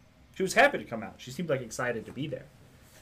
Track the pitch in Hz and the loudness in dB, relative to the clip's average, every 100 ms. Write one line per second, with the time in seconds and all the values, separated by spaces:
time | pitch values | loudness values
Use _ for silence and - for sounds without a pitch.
0 | - - - - 190 220 277 - - 113 | -20 -20 -12 -2 2 6 6 6 -4 -6
1 | 95 - - 135 165 127 117 - 123 113 | -8 -12 -12 -6 0 0 -2 -4 -2 -2
2 | 104 110 151 127 - - - - - - | -6 -6 -6 -6 -10 -20 -20 -20 -20 -20